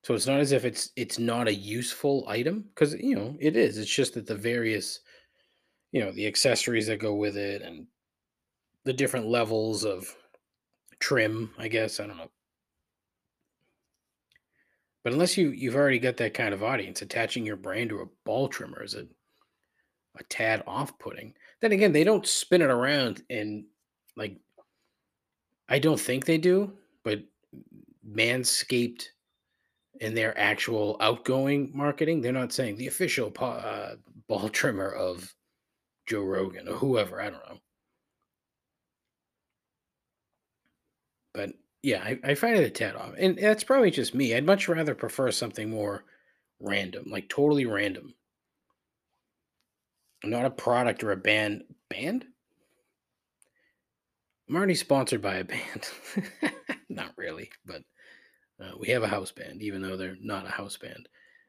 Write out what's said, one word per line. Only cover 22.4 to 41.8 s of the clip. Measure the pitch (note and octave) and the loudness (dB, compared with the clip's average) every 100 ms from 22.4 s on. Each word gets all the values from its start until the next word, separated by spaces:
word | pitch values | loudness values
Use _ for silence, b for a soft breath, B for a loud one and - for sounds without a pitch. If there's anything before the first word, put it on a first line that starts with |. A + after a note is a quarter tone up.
| - F#3 | 4 6
it | D3 | 6
around | A#2+ B2+ D3 B2 F#2+ - | 4 4 2 0 -2 -8
and, | A#2 G#2 G#2 G#2 _ _ _ _ - | -6 -4 -6 -12 _ _ _ _ -10
like, | G#2+ F#2 _ _ _ _ _ _ _ _ _ _ _ _ - | -10 -10 _ _ _ _ _ _ _ _ _ _ _ _ 0
I | C#3 | 4
don't | D3+ D#3 | 4 2
think | - C3+ C#3 | 0 0 2
they | D#3+ | 4
do, | F3 F#3 G3+ - _ _ | 6 4 2 -8 _ _
but | A2+ G#2+ - _ _ - - G2+ - _ A2 | -4 -4 -4 _ _ -20 -20 -20 -20 _ -10
Manscaped | G#2 A#2 B2+ A#2+ - - B2 A#2+ - - _ _ _ _ _ _ _ _ - | 0 2 2 0 -2 0 2 2 -4 -16 _ _ _ _ _ _ _ _ -8
and | A2 A2+ | -4 0
their | A2 - | -2 2
actual | G#2 G#2 - A2+ G#2 G#2+ | 2 2 -2 0 0 2
outgoing | A2 A#2 - C3 C3+ C#3+ C#3 | 2 2 0 2 2 2 0
marketing, | C3+ C#3+ C#3+ D#3 E3 | 0 0 2 0 2
they're | A#2+ | 0
not | C3 B2 | -2 -2
saying, | - A#2+ G2+ | -2 -2 -4
"The | C3 | -6
official | - F#3 C#3 G#2+ | -2 0 0 -2
po-, | - B2 | -2 -4
uh, | A#2+ A2 G2+ G2+ - _ - - | -4 -6 -6 -8 -12 _ -20 -4
ball | G2 G#2 | -2 0
trimmer | - D3 G2+ F#2+ | 0 0 0 -4
of | F#2+ F#2 F2 F#2 _ _ _ _ _ _ _ - | -2 -4 -4 -14 _ _ _ _ _ _ _ -6
Joe | G#2+ | -4
Rogan," | F#2+ F#2+ F#2+ F#2 - | 0 0 -2 -6 -8
or | F#2 | -2
whoever, | C3+ A#2+ G2 F#2 | 2 2 0 -4
I | G2+ | -8
don't | - - | -8 -18
know. | - _ _ _ _ _ _ _ _ _ _ _ _ _ _ _ _ _ _ _ _ _ _ _ _ _ _ _ _ _ _ _ _ _ _ _ _ _ | -20 _ _ _ _ _ _ _ _ _ _ _ _ _ _ _ _ _ _ _ _ _ _ _ _ _ _ _ _ _ _ _ _ _ _ _ _ _
But, | - G2 - _ _ | -10 -10 -12 _ _